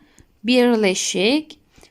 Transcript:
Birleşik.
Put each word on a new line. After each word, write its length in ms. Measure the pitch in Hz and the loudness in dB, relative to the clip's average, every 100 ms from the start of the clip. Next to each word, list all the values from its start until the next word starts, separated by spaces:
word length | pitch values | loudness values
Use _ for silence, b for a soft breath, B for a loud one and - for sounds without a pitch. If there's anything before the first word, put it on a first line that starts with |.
| B B _ _ | B B _ _
Birleşik. 1160 | 214 247 240 226 202 190 - 185 208 294 302 - b b b | 0 2 2 2 0 -2 -4 -2 -2 -2 -4 -16 b b b